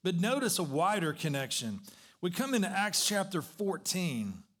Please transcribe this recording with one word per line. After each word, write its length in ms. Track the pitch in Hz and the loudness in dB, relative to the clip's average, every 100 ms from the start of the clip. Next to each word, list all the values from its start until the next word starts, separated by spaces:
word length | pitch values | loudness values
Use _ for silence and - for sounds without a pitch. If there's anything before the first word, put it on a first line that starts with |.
but 160 | 185 175 | 0 0
notice 400 | 208 277 247 175 | 2 2 0 0
a 40 | |
wider 500 | 160 139 185 208 160 | 0 2 2 2 0
connection. 680 | 147 160 139 131 - 117 98 - - - _ | 0 -2 -2 -2 -2 -4 -6 -10 -20 -20 _
We 100 | 180 | -2
come 240 | 180 269 | 0 2
into 140 | 247 185 | 2 2
Acts 380 | 190 208 - - | 0 0 2 2
chapter 360 | 208 190 180 | 2 0 -2
fourteen. 1000 | - - 202 190 - 185 175 120 101 90 - _ | -4 -4 -2 -2 -2 0 0 0 -4 -6 -14 _